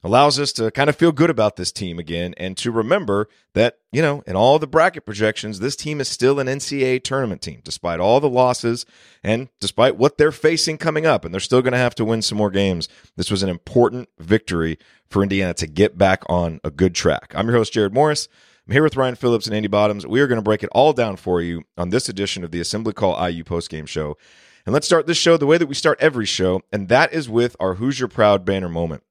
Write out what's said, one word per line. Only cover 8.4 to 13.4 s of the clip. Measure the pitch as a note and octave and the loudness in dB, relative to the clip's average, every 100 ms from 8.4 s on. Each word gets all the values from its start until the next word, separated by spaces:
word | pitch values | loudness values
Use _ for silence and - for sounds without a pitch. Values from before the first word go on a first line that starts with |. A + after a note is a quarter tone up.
| B2+ B2 A#2 A#2+ - _ _ _ | 2 2 -2 -4 -8 _ _ _
and | F#2+ A2+ C3 _ | -2 -2 -4 _
despite | G2 - B2+ F#2 | -6 2 2 4
what | C#3 - | 0 4
they're | D3+ | 0
facing | D3+ D#3+ D#3+ E3 D#3 | 4 0 2 -4 -2
coming | D#3+ D#3 D#3+ | -2 0 0
up, | A2+ | 0
and | E2 | -2
they're | F#2 | -8
still | - B2+ | 0 2
gonna | B2+ B2 | 2 0
have | B2 | 0
to | - | -2
win | A2 A2+ | -2 -2
some | G#2 G#2+ | -2 0
more | G#2 | 0
games. | F#2+ G2 F2 D#2 _ _ - | 2 0 0 -6 _ _ -8
This | F#2 | -4
was | G2+ | -2